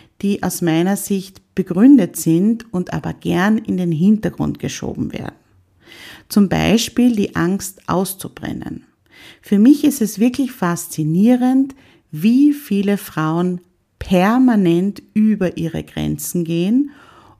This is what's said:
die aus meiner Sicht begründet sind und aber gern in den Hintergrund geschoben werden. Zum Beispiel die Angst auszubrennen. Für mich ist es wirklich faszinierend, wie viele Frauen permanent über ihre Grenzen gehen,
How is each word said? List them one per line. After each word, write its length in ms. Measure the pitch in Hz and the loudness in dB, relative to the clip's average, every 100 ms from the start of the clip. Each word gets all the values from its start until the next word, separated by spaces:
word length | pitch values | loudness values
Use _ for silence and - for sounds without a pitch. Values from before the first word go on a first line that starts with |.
| _ - 202 | _ -8 -4
die 160 | - | -2
aus 200 | 180 - | -4 -4
meiner 360 | 170 160 180 196 | -2 0 0 -2
Sicht 560 | - 196 185 - _ | -2 -4 -6 -18 _
begründet 640 | - 185 175 254 277 - - | -6 -2 4 8 8 4 -2
sind 560 | 165 165 208 226 - | 0 2 2 -2 -6
und 180 | 185 180 | -8 -6
aber 200 | 160 170 | -6 -8
gern 460 | - 175 175 196 220 | -8 -4 0 2 0
in 180 | - 185 | -2 -4
den 140 | 175 | -2
Hintergrund 680 | 156 190 214 185 - 147 - | 2 2 2 0 -4 -6 -6
geschoben 560 | - - - - - | -8 -8 -8 -8 -8
werden. 220 | - - - _ _ _ _ _ - - - - | -8 -12 -14 _ _ _ _ _ -20 -20 -20 -2
Zum 200 | 214 190 | 0 2
Beispiel 680 | 170 78 226 - - 247 214 | 2 2 0 0 0 2 2
die 200 | 196 165 | -2 -2
Angst 520 | 170 190 - - - | -2 -2 -6 -12 -6
auszubrennen. 960 | 170 190 - - - - - - - _ _ _ - - - | -4 -4 -8 -16 -14 -12 -10 -12 -14 _ _ _ -20 -20 -14
Für 160 | - 202 | -2 4
mich 240 | 240 294 | 6 6
ist 180 | 294 - | 2 0
es 160 | 214 190 | -4 0
wirklich 340 | 247 247 247 | 0 0 -6
faszinierend, 1200 | - 175 170 - - 156 170 220 247 254 262 269 - _ _ _ | -4 -4 -4 -6 -4 -2 2 4 4 2 2 0 -6 _ _ _
wie 420 | 151 208 254 294 | -2 2 4 4
viele 440 | 285 - 202 196 202 | 2 -2 -2 0 -2
Frauen 640 | - 156 156 170 180 180 _ _ _ - | -4 -4 -2 -2 -2 -4 _ _ _ -12
permanent 1040 | - 180 190 247 254 214 175 170 196 - - | -2 2 2 4 2 4 2 2 0 -6 -6
über 440 | 214 214 208 180 - | 0 0 0 -2 -4
ihre 260 | 165 160 | -8 -8
Grenzen 600 | 151 160 151 151 - 180 | -8 -6 -4 -6 -6 -6
gehen, 460 | 165 170 180 254 285 - - - _ | -2 -2 0 0 -2 -8 -20 -20 _